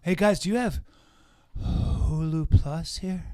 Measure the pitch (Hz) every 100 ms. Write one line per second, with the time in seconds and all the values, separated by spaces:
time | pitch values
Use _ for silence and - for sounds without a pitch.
0 | - 180 208 196 175 226 240 - - _
1 | _ _ _ _ _ - - - - -
2 | - 156 160 160 156 - - 151 165 -
3 | 185 185 165